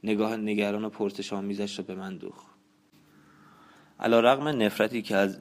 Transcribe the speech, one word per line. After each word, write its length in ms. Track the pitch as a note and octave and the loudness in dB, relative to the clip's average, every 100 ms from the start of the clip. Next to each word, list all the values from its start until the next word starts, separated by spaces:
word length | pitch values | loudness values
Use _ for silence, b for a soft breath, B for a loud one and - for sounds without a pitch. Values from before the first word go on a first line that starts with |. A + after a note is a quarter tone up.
نگاه 320 | G#2+ G#2+ G#2+ A2+ | 0 0 0 -2
نگران 480 | G#2+ G#2 G2+ G#2 | -2 0 0 -2
و 40 | G#2+ | -6
پرسش‌آمیزش 880 | G#2 G2+ G2+ G2+ G2+ G2 G2+ G2+ - | -4 -4 -4 -8 -6 -6 -4 -6 -6
را 60 | |
به 100 | F#2 | -10
من 220 | F#2 F#2+ F#2 | -10 -10 -10
دوخت. 300 | - - - _ _ _ _ B B B B B B B B B B B | -12 -16 -20 _ _ _ _ B B B B B B B B B B B
علیرغم 480 | A2 A#2 A#2 C3+ D3 | 4 6 6 4 2
نفرتی 540 | C#3 G#2 - A2 A#2+ | 2 0 2 0 0
که 140 | G#2 G2 | -2 2
از 220 | G2 F#2+ | 2 0